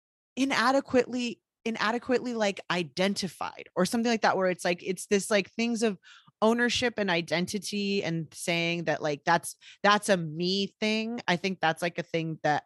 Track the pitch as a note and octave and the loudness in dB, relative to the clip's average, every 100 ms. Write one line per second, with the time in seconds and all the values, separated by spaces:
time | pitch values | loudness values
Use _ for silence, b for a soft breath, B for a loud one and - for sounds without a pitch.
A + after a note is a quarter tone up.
0 | _ _ _ - C4+ - A#3+ C#4 - B3+ | _ _ _ -4 0 2 4 2 2 2
1 | - B3 A#3+ - _ _ A3+ A3+ G#3 A#3 | 2 -2 -4 -6 _ _ -6 -2 0 -2
2 | - B3 B3 A3+ G3+ F#3+ - F3 D#3+ - | 0 0 0 0 0 -2 -2 -2 -2 0
3 | G3 G3 F#3 - F2 - - - F3+ A#3 | 0 0 -6 -6 -10 -10 -8 -2 0 2
4 | A#3 A3 G3+ F3+ F#3 F3+ F#3 F3 - F#3 | 0 2 2 4 2 0 -2 -2 -4 -6
5 | - G3+ - G#3 F#3 - A#3 A3+ A3+ F#3 | 0 0 2 0 0 -4 -2 0 -2 -2
6 | B B B - G#3+ A#3+ A#3+ - B3 G#3+ | B B B 0 2 4 2 0 -2 -2
7 | G3+ E3+ E3 D#3+ F3+ G#3 - G#3 G3+ G3 | 0 0 0 -2 -2 -4 -4 -4 0 0
8 | - E3 D3+ - - E3+ E3+ E3+ D#3+ D3+ | 0 -4 -6 -8 -2 0 0 -2 -2 -2
9 | D#3 C#3+ - E3 - - B B G3 G#3 | -2 -2 2 2 0 -16 B B 4 4
10 | - F#3 D#3+ D#3 F3 G3 G3 - G#3+ A3 | 4 0 0 -4 -2 0 -2 -2 -2 0
11 | A3 A#3 - F3 G3 F#3 D#3+ D#3+ F3 E3+ | -2 -6 -2 0 0 0 0 0 -4 -4
12 | D#3+ E3 D#3+ D#3 D3+ C#3+ | -4 -4 -4 -2 0 0